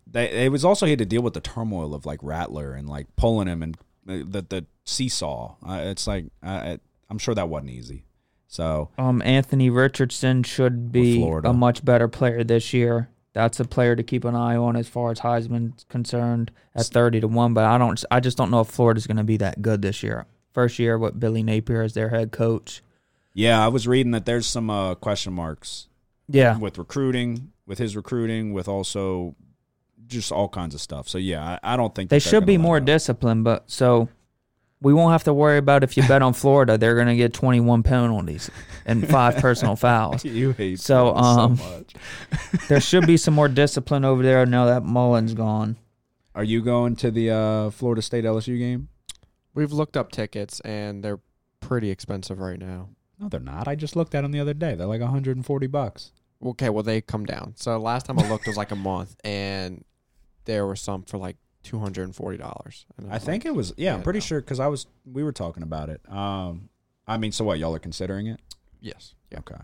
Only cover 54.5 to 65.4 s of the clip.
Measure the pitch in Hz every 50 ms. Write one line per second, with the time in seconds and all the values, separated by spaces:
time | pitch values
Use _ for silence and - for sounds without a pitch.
54.5 | 147 147 170 160 113 82 87 98 107 113 120 120 135 139 135 135 127 127 127 -
55.5 | 143 139 135 131 139 143 131 101 - - - - _ _ _ _ _ _ - 123
56.5 | 117 - 139 117 104 107 104 113 110 110 - - - 110 104 - - - - -
57.5 | 117 - - 120 117 113 110 113 120 127 127 - 135 165 135 104 110 104 - 110
58.5 | 104 104 104 - 104 98 98 98 95 92 95 98 - _ - 107 101 101 98 98
59.5 | 98 95 92 92 90 - - _ _ _ _ _ _ _ _ _ _ _ _ -
60.5 | 110 104 101 98 98 - - - 101 92 92 - - 98 98 - 143 _ _ _
61.5 | _ _ - - - 110 107 98 92 95 92 92 92 - - 98 95 - - -
62.5 | - - - - - - _ _ _ - - 98 101 113 - 143 170 226 - 330
63.5 | 294 170 107 87 - - 156 185 135 92 - 170 185 214 - - 165 147 127 -
64.5 | 135 127 131 147 147 131 - - _ _ _ 131 127 135 151 151 127 -